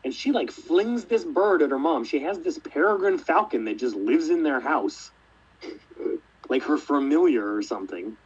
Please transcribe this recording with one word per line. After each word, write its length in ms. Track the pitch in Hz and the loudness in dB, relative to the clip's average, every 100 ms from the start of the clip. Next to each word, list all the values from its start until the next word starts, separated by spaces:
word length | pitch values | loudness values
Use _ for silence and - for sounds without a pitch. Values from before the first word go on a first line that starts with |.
And 100 | - | -6
she, 180 | - 269 | -4 -2
like, 180 | 247 - | 0 -2
flings 540 | - - 175 220 240 - | -8 0 2 2 -4 0
this 200 | 226 175 | -2 0
bird 360 | 180 202 180 | 2 4 4
at 100 | 143 | 4
her 80 | 135 | 2
mom. 260 | 156 143 117 | 0 0 0
She 140 | 143 | -2
has 200 | 151 196 | -2 -4
this 180 | 170 - | -4 -6
peregrine 600 | - 147 190 370 202 190 | -8 2 2 4 2 0
falcon 480 | - 170 - 117 110 | 2 2 2 -4 -4
that 120 | 104 | -4
just 180 | 123 101 | -4 -2
lives 340 | 104 135 320 | 2 2 2
in 140 | 339 | 0
their 180 | 311 269 | 2 0
house. 500 | 233 311 - - - _ _ _ _ _ - - _ - - - _ _ - | 0 -2 -2 -6 -20 _ _ _ _ _ -16 -16 _ -8 -6 -6 _ _ -2
Like 140 | 131 | -2
her 140 | - 151 | 0 -2
familiar 800 | - 143 139 156 180 120 104 104 | 0 0 2 4 4 2 0 -4
or 60 | |
something. 540 | 101 104 95 - 101 110 | -4 -8 -8 -10 -12 -14